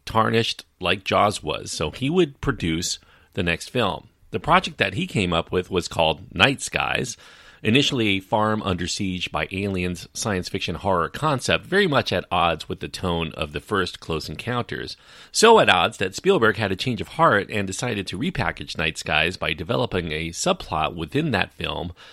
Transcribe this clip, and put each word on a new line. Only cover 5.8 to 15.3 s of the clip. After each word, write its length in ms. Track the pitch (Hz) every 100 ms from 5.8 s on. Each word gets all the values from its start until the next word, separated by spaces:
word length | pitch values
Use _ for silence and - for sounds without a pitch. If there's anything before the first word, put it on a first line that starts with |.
| -
called 440 | - 80 78 -
Night 300 | - 120 -
Skies, 540 | - - - - - - - - - -
initially 460 | 107 127 143 135 107
a 100 | 95
farm 420 | - 107 107 107
under 240 | 98 87 85
siege 460 | - 95 90 -
by 160 | 78 80
aliens 560 | 95 101 92 90 87 -
science 340 | - 113 95 87
fiction 280 | 98 - 80
horror 320 | 98 90 80
concept, 580 | - 156 135 - - -
very 220 | 190 190
much 240 | 131 -
at 120 | 95 -
odds 380 | 92 85 80 -
with 100 | 90
the 80 | 85
tone 460 | - 92 85 82
of 200 | - 76
the 60 | 73
first 400 | - 101 90 -
Close 300 | - 78 -
Encounters. 680 | 78 - 123 - 67 - - - - -